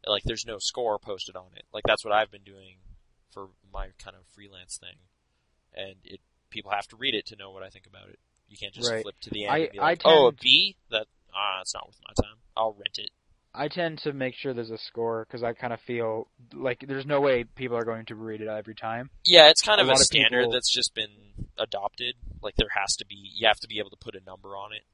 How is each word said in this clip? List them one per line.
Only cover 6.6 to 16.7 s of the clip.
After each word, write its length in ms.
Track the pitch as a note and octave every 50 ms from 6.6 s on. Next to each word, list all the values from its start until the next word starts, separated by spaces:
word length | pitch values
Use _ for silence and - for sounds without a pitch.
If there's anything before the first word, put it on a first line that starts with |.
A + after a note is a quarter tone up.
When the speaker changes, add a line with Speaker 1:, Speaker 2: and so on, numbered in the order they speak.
| G2 G2 G2+
Speaker 1:
have 160 | G2+ G2 -
to 80 | -
read 180 | A2 B2 C#3 A#2+
it 120 | G#2+ -
to 100 | - G#2+
know 140 | G2+ G2 G2 F#2+
what 100 | F#2+ F#2+
I 60 | F#2+
think 180 | G2 F#2+ F#2+
about 220 | F#2+ F#2+ F#2+ F#2+ F#2+
it. 100 | F#2+ _ _ _ _ _ _ _
You 80 | G2+ -
can't 140 | G#2+ G2+ -
just 160 | A2 A#2+ A#2+
Speaker 2:
Right. 120 | A2+ A2 G#2+
Speaker 1:
flip 120 | G#2 - _ -
to 80 | A2
the 140 | G#2 G#2 G2+
end 80 | G2+ C3+
Speaker 2:
I, 60 | D3+
Speaker 1:
and 140 | E3 - -
be 60 | G2+
Speaker 2:
I 40 | C#3 D#3+
Speaker 1:
like, 120 | F3 E3 -
"Oh, 220 | D3+ D#3+ D#3 C3+
a 40 | A#2+ -
Speaker 2:
tend 80 | -
Speaker 1:
B? 360 | - B2+ C3 D#3 F#3 G3+ G3 _ _ _
That, 160 | A#2 A2 G#2+ _ _ _ _ _ -
ah, 260 | F#2+ G2+ G2+ F#2+ F#2+ F#2
it's 100 | - -
not 140 | G#2 -
worth 140 | - _ _ _
my 60 | - A2 - -
time. 140 | G#2+ A2 A2 _ _ _
I'll 160 | - A2+ A2 G#2+
rent 260 | G2+ G2+ - _ -
it." 120 | G#2+ - _ _ _ _ _ _ _ _ _
Speaker 2:
I 140 | - C#3+ D3+
tend 300 | - F#3 E3+ E3 D#3 D3
to 120 | - D#3 C#3
make 200 | C#3 C3 B2+ A#2+
sure 180 | - - C#3 B2+
there's 160 | A#2+ A#2 A2+
a 60 | A2+ G#2+
score, 460 | - - _ A#2 A#2 A#2 A2+ A2+ A2
'cause 160 | _ - A#2+ A#2
I 100 | A#2 A2+
kinda 220 | - - B2 A#2 A2
feel 500 | _ - B2 A#2 A#2 A2+ A2 A2+ - _ _ _ B2 A#2 C#3
like 320 | C#3+ C3 C3